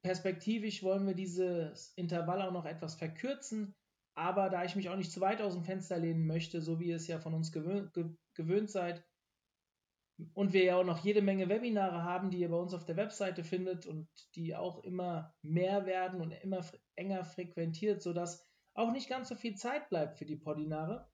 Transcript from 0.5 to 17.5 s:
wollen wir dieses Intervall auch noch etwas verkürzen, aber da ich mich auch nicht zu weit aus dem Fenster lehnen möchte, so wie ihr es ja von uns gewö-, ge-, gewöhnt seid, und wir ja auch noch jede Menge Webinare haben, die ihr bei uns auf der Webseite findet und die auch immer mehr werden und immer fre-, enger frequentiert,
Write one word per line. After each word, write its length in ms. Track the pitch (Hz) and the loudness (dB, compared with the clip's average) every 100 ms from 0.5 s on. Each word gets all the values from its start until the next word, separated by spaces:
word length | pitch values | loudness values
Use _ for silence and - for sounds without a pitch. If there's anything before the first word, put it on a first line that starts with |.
| 226 214 202 | 0 0 0
wollen 240 | 185 196 196 | 2 4 2
wir 80 | |
dieses 760 | 180 190 175 185 175 160 - - | 0 -2 2 2 2 -2 -6 -16
Intervall 520 | - 175 170 160 185 | -6 -2 0 2 0
auch 100 | 190 | 0
noch 140 | 180 160 | -2 -4
etwas 300 | 160 156 - | -6 -8 -4
verkürzen, 800 | 160 160 254 277 - 220 202 - _ _ _ - | -6 -4 -4 -4 -4 -4 -4 -8 _ _ _ -4
aber 340 | 170 190 190 | 0 2 2
da 140 | 175 | 2
ich 120 | 180 202 | 0 -2
mich 140 | 185 | -2
auch 60 | 190 | -2
nicht 160 | 170 | -4
zu 100 | - | 2
weit 220 | 190 220 | 2 2
aus 100 | 208 | 0
dem 100 | 180 | -2
Fenster 360 | 170 190 185 175 | -2 -4 -2 0
lehnen 260 | 165 165 160 | 2 2 2
möchte, 340 | 160 165 170 | 2 0 -2
so 200 | 160 165 | 0 0
wie 80 | 170 | 0
ihr 80 | 170 | -2
es 100 | 165 | -2
ja 140 | 165 | -4
von 160 | 160 160 | -2 -2
uns 160 | 160 | 0
gewö-, 400 | 160 160 202 202 | -2 0 -2 -2
ge-, 240 | - 165 165 _ | -4 -4 -6 _
gewöhnt 380 | - 160 190 214 | -6 2 2 2
seid, 340 | 196 175 170 - _ _ _ _ _ _ _ _ _ _ - 165 | -2 -2 -4 -10 _ _ _ _ _ _ _ _ _ _ -16 -10
und 200 | - 202 | 2 4
wir 100 | 190 | 8
ja 120 | 185 180 | 8 6
auch 60 | |
noch 140 | 180 165 | 4 2
jede 180 | 196 208 | 4 6
Menge 280 | 196 196 185 | 6 4 4
Webinare 520 | 214 240 214 190 170 | 2 2 2 2 0
haben, 300 | 170 185 196 | 0 0 0
die 80 | 180 | 0
ihr 100 | 175 | 2
bei 80 | 170 | 2
uns 160 | 180 | 0
auf 100 | 180 | -4
der 120 | 160 165 | -4 -2
Webseite 480 | 214 - 190 175 | -2 0 -2 -2
findet 420 | 165 185 185 180 160 | -2 -2 -2 -4 -6
und 240 | 156 160 - - | -10 -10 -16 -18
die 220 | - 165 - | -6 -4 -2
auch 280 | 180 - | -4 -6
immer 520 | 190 180 180 165 160 _ | -6 -4 -2 -4 -6 _
mehr 420 | 151 165 185 202 185 | 0 4 4 4 2
werden 340 | 185 185 185 | 0 0 -2
und 120 | 165 | -6
immer 320 | 160 190 190 | -6 -4 -4
fre-, 160 | 160 - _ - | -4 -12 _ -8
enger 300 | 190 190 170 | -4 -2 -4
frequentiert, 760 | - 175 | -8 -8